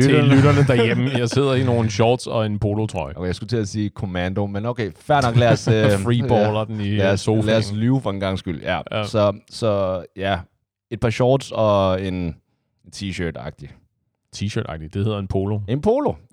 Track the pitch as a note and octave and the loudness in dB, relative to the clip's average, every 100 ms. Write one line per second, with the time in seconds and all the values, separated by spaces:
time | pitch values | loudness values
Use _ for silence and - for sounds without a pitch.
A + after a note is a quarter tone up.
0 | C3+ D3 C#3 C3+ C#3+ C#3+ C#3 A#2+ A#2 A#2 | 4 6 6 6 6 6 4 4 2 2
1 | B2+ B2+ A#2 C3+ C#3 C3 C3 A#2 A2 G2+ | 0 0 0 0 2 2 2 2 0 2
2 | A2+ B2 - A#2 G#2+ G#2 G2+ G#2 G#2+ F2+ | 2 2 -2 -4 -2 -2 -2 -2 -2 -4
3 | C#2+ D2+ F2+ F2 G#2 A#2 G2+ G#2+ G2+ - | -8 -6 -4 -4 -4 -4 -2 -4 -4 -6
4 | G2 F2+ F2+ G2 G2+ G2+ A#2 A#2+ G2+ - | -6 -4 -2 -2 -4 -4 -6 -6 -6 -6
5 | - D3 B2 A#2 A#2+ A2+ - A2 G#2+ G2 | 0 2 2 4 4 4 2 2 2 2
6 | A2 A#2+ - A2 G#2+ G#2+ A2 G#2+ G2+ G#2 | 0 0 2 2 2 0 -4 -4 -2 0
7 | G2 G2 - A2 G#2+ A2 G#2 G#2+ A#2 C3+ | 2 0 0 0 2 0 0 0 2 2
8 | A#2 G2 G2 F#2 F#2+ D#2 G1+ F2 - A2 | 0 -4 -2 -4 -4 -6 -4 -4 -4 -6
9 | G2+ A2 G#2 G2+ - - A2+ G2+ F#2+ F#2 | -2 2 2 0 -8 -4 0 0 0 -4
10 | - F#2 G2 F2+ E2 _ _ _ - A2 | -8 -6 -2 -2 -6 _ _ _ -12 -4
11 | A#2+ A2 B2+ C3+ - A2+ G#2+ G2+ F#2+ F#2 | -2 2 2 2 -2 0 2 4 2 0
12 | F#2+ F2+ E2+ - _ _ _ _ F#2 - | -2 -4 -4 -6 _ _ _ _ _ -10
13 | G2 F2+ E2+ C2+ D2+ - C#2 - _ _ | -8 -6 -6 -8 -12 -14 -18 -20 _ _
14 | _ _ _ - G2+ A2+ - D#2+ D#2 G2 | _ _ _ -8 -6 -4 -6 -10 -8 -4
15 | G#2 G2+ F#2+ G2 G2 G#2 G2 C#3 G#3 C4 | -4 -4 -4 -4 -2 -4 -4 -2 0 0
16 | C#4 - _ | -2 -6 _